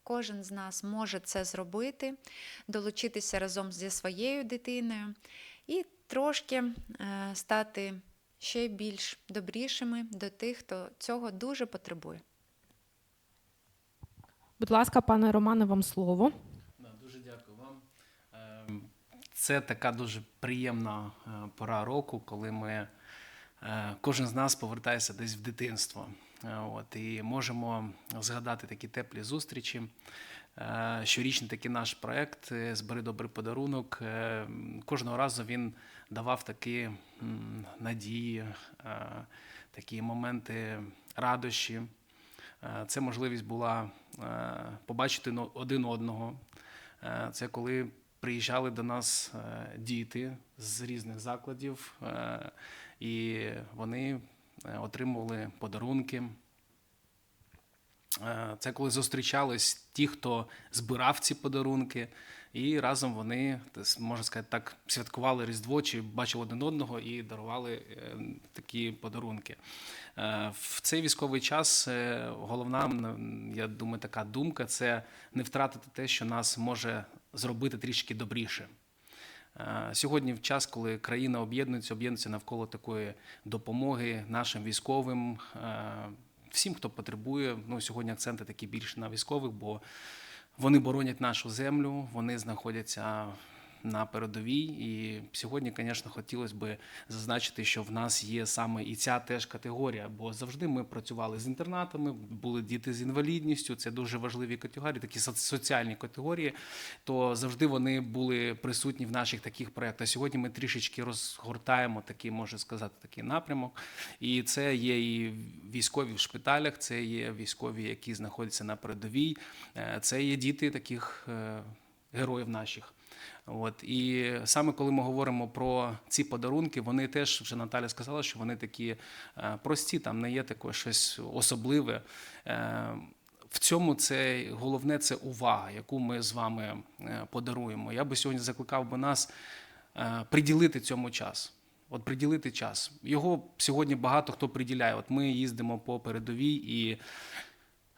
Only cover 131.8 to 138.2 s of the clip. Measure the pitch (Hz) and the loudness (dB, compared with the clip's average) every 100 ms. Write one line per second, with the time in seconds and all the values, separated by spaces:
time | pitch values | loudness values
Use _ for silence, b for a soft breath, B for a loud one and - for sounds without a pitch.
131.8 | 123 113 - B B B - 117 113 113 | 4 0 -4 B B B -4 -2 0 0
132.8 | 113 113 - - _ _ - - - 170 | -2 -4 -10 -18 _ _ -6 4 6 8
133.8 | 170 143 - 135 131 127 123 110 131 135 | 6 6 4 4 4 2 0 -2 0 2
134.8 | 139 147 - - 135 117 123 107 - 104 | 4 4 4 0 -4 2 6 6 2 -8
135.8 | - 135 120 117 113 117 113 113 107 107 | -4 0 2 2 0 0 0 0 -4 -6
136.8 | - - 113 110 110 127 120 120 117 107 | -10 -10 -6 -6 -4 -4 -2 -2 -2 -4
137.8 | 110 117 143 135 | -2 0 2 2